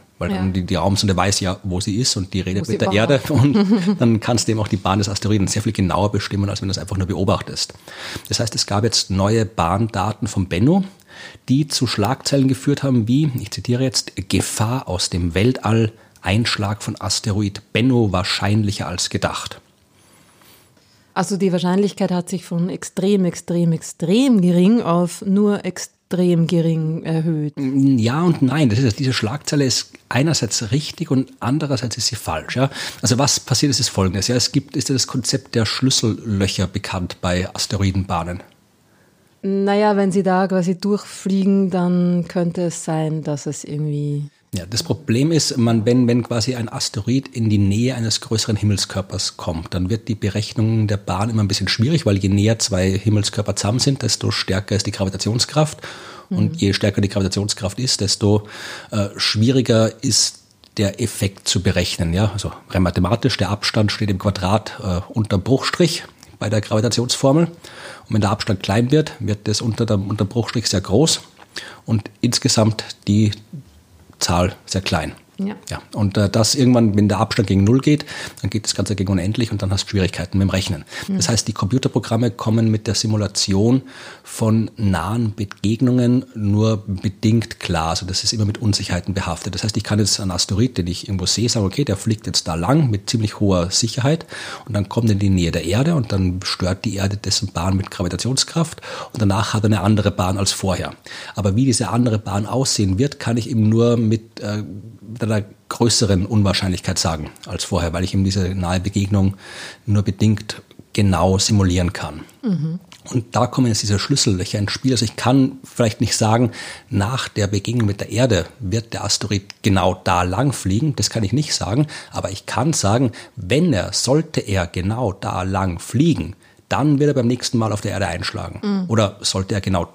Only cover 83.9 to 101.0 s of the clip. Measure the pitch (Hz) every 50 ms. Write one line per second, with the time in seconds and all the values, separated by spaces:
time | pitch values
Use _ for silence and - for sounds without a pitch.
83.9 | - - - - - - - - - - 117 110 110 113 110 - - - 110 101
84.9 | 95 85 80 90 110 120 120 110 101 - 107 98 - - - 101 113 113 131 123
85.9 | 123 123 123 120 123 127 127 - - 110 107 101 101 104 110 113 110 107 104 -
86.9 | 98 92 - 107 95 - - 110 110 117 107 - - - - - 90 82 80 82
87.9 | 82 - - 92 92 - - - - 113 107 101 104 - - 107 98 - 101 -
88.9 | 92 87 - - 92 95 92 - 85 - - 101 90 95 - 110 - 113 107 -
89.9 | 110 104 110 98 - - 104 95 87 87 - - 101 92 117 131 - - 87 87
90.9 | 87 - - - 101 92 90 90 - - 107 120 - 120 101 95 95 - 143 -
91.9 | 101 - - 113 110 107 - - 80 - - - 80 82 87 - 131 160 147 123
92.9 | 107 101 - - - 113 110 107 - - 107 101 95 90 85 85 - - - 113
93.9 | - - 113 131 156 165 - - - - - - - - - - 110 104 98 -
94.9 | - - 117 113 104 98 104 98 95 92 87 82 78 85 78 82 95 110 139 165
95.9 | 170 156 117 - 104 95 92 92 87 95 95 - - - 95 90 95 95 - 113
96.9 | - 104 98 98 98 101 - 98 98 - - 95 - 85 82 95 95 95 98 -
97.9 | - - 95 87 87 90 - 113 131 135 - - - 170 165 - - - - -
98.9 | - - - - - - 113 98 95 101 107 - - 110 104 107 107 104 85 101
99.9 | 107 104 101 101 95 - 92 90 95 98 98 95 - - - 95 90 87 87 71
100.9 | - -